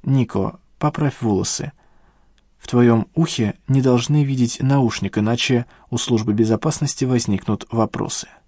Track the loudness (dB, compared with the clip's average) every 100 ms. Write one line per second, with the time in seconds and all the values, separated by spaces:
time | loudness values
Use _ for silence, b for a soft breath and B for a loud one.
0 | 2 2 2 -2 -4 -8 _ _ -4 0
1 | -4 -2 0 0 -2 -6 -8 _ _ _
2 | _ _ _ _ _ _ -2 4 4 4
3 | 0 -2 -2 0 -2 -4 0 2 4 2
4 | 2 0 2 0 -2 0 0 2 2 -2
5 | -4 -2 0 0 0 0 -2 b b -6
6 | 0 0 0 0 2 2 0 -2 -4 -2
7 | 0 0 0 -4 -2 -6 -4 -2 -2 -2
8 | -6 -8 -14 _